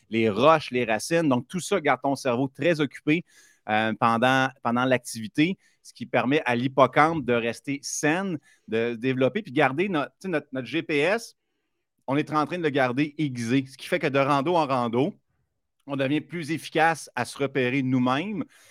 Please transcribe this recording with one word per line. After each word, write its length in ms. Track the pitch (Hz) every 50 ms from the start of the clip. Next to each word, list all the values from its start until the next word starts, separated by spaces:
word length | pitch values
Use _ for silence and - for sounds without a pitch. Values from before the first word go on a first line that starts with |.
| _ -
les 180 | 107 113 113 110
roches, 440 | 98 104 127 156 160 - - -
les 120 | 123 123 123
racines. 440 | 110 110 107 - - 165 170 165 147
Donc, 180 | 127 123 131
tout 140 | - - 180
ça 200 | - - 202 185
garde 200 | 151 143 135 -
ton 140 | - 139 139
cerveau 320 | - - 135 120 120 139 135
très 320 | - - 139 170 175 151
occupé, 440 | 151 127 - - - 151 156 175 - _ _ - - _ _ _ _ 104
euh, 240 | 107 107 110 110 107 -
pendant, 480 | 123 113 117 117 120 127 131 135 131 131 131 _ -
pendant 200 | 120 117 120 127
l'activité, 720 | 131 127 123 - - - 117 110 101 - - 156 180 196 - _ _ _ _ _
ce 100 | - -
qui 100 | - 120
permet 380 | - - 127 110 120 143 156 147
à 100 | 127 120
l'hippocampe 680 | 120 123 139 131 143 131 127 - 151 151 160 165 165 127
de 100 | 117 120
rester 440 | 117 113 117 113 - - 143 139 139
saine, 600 | - - - - - 147 160 180 196 196 170 147 - _ _ _ _
de 300 | - 107 113 113 120 120
développer, 440 | 110 117 131 131 127 131 123 - 208
puis 120 | 220 -
garder 360 | 123 151 147 131 131 147 190 208
no-, 140 | 185 151
tu 80 | 135 - _ _
sais, 60 | - 190
notre, 200 | 170 147 147 _
notre 160 | 131 131 127
G 160 | 117 131 165
P 160 | 156 - 156 143
S, 380 | 143 175 202 233 - - - _ _ _ _ _ _ _ _ _ _ _ _ _ _ -
on 80 | 135
est 160 | 147 151 143
en 120 | 147 156 147
train 140 | - 165 180
de 60 | 165
le 60 | 151
garder 440 | 131 139 131 127 120 131 156 156 - -
aiguisé, 480 | 156 143 127 120 117 113 127 139 135 135
ce 60 | -
qui 100 | - -
fait 140 | - 180 180
que 80 | 175 151
de 100 | 131 139
rando 380 | 135 135 147 139 131 165 180
en 100 | 170 156
rando, 480 | 127 131 127 120 117 110 120 139 196 - _ _ _ _ _ _ _ _ _ _ _ _ _ _
on 80 | 139 139
devient 260 | 135 135 131 147 151
plus 300 | 147 - 160 175 160 131
efficace 580 | 160 139 - - - 165 156 165 165 - - - -
à 100 | 123 120
se 140 | - - -
repérer 460 | 143 135 135 143 127 123 127 143 131
nous-mêmes. 580 | 127 131 127 123 127 127 143 175 208 220 175 - - _ - _ -